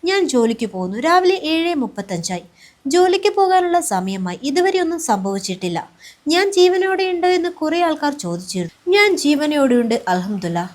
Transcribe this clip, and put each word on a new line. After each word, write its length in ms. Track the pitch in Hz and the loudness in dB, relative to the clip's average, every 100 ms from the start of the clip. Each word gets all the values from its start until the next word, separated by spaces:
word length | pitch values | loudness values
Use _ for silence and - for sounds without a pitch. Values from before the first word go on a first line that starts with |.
| 339 | 0
ഞാൻ 220 | 392 339 | 0 2
ജോലിക്ക് 380 | 247 226 226 226 | 2 0 0 -4
പോകുന്നു. 340 | 185 185 208 | -4 -6 -4
രാവിലെ 400 | 294 359 370 381 | 2 4 4 0
ഏഴ് 320 | 302 320 339 339 | 0 -2 0 -2
മുപ്പത്തഞ്ചായി. 680 | 226 - 196 180 165 180 175 _ - _ 277 | -4 -6 -8 -8 -6 -8 -10 _ -20 _ -2
ജോലിക്ക് 460 | 330 370 381 403 | 2 4 4 0
പോകാനുള്ള 460 | 415 381 370 359 349 | 2 2 4 2 0
സമയമായി. 600 | - 190 185 190 185 175 | 0 -4 -4 -4 -6 -6
ഇതുവരെ 380 | 269 294 370 370 | -4 0 2 0
ഒന്നും 180 | 349 339 | -2 -4
സംഭവിച്ചിട്ടില്ല. 920 | - 202 190 196 196 180 185 170 - _ - - - | -2 -2 0 -4 -6 -6 -6 -6 -8 _ -20 -12 -2
ഞാൻ 240 | 330 403 | 0 2
ജീവനോടെ 520 | 392 359 370 381 381 | 4 4 4 0 0
ഉണ്ടോ 240 | 381 359 359 | -2 0 2
എന്ന് 220 | 370 349 | 2 0
കുറേ 320 | 359 311 330 | -4 -2 0
ആൾക്കാർ 320 | 349 302 294 | 0 0 -4
ചോദിച്ചിരുന്നു. 800 | 294 175 175 185 185 170 _ - | -4 -6 -8 -6 -6 -6 _ 0
ഞാൻ 260 | 392 415 349 | 2 4 2
ജീവനോടെയുണ്ട്, 840 | 285 294 302 302 269 240 233 233 214 | 2 2 2 2 2 2 2 -2 0
അൽഹംദുലില്ലാ. 600 | 180 185 202 175 170 175 | -2 -2 -4 -4 -4 -6